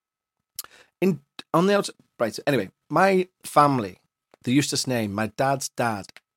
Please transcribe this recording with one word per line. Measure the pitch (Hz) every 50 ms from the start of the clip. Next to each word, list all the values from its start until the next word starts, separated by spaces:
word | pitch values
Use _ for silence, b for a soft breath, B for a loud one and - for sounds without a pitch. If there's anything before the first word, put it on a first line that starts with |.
| _ _ _ _ _ _ _ _ _ _ _ - B B B B B B B _
In, | 175 196 160 139 - _ _ - - _
on | - 165 180 202
the | 202
outside, | 202 190 - - _ _ _ _ -
right, | 117 107 - - -
anyway, | 147 143 113 95 - - _ _ -
my | 147 165 190 196 190 185 180 - _ _ -
family, | - - 151 147 143 139 123 104 92 90 - _ _ _ _ _ _ _ _
the | - 120
Eustace | 127 143 139 - 143 - - 131
name, | 123 117 107 101
my | 98 107 110 107 -
dad's | - 135 135 139 135 - -
dad | - - 123 117 107 98 92 - - - _ _ _